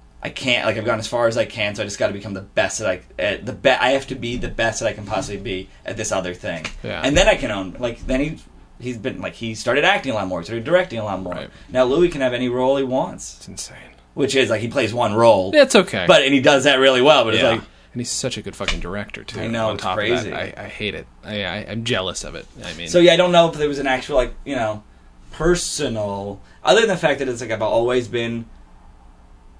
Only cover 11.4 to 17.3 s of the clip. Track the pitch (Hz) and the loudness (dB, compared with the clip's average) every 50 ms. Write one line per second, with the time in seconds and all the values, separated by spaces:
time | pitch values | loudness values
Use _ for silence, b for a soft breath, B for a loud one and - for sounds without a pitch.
11.4 | 67 - B B B B - 127 127 123 135 165 180 170 - 139 131 123 123 120 | -12 -14 B B B B 0 2 2 4 4 4 4 2 2 0 -2 0 0 0
12.4 | 127 123 123 127 127 135 139 139 135 123 127 135 170 190 - - - - - - | -2 -2 0 0 2 2 2 2 0 0 -2 -2 -2 -4 -8 -12 -14 -16 -18 -18
13.4 | - - 92 - - - - - - - - - _ _ _ - 139 - - 131 | -18 -16 -14 -14 -14 -14 -16 -20 -20 -20 -20 -20 _ _ _ -2 -2 2 2 2
14.4 | 120 104 110 104 117 113 - 143 117 104 113 120 117 104 101 113 117 117 107 95 | 2 2 0 -2 -2 -2 -2 -2 -2 0 0 -2 -2 0 4 6 8 8 8 6
15.4 | 92 98 - 302 269 262 - - - - - 98 90 175 - 151 135 139 143 135 | 4 4 6 6 6 8 6 4 4 4 -2 0 4 6 6 6 6 4 4 4
16.4 | 127 151 143 135 123 143 135 131 135 135 131 123 127 151 151 135 117 113 | 6 6 6 6 6 4 4 6 6 6 6 6 6 6 6 6 4 4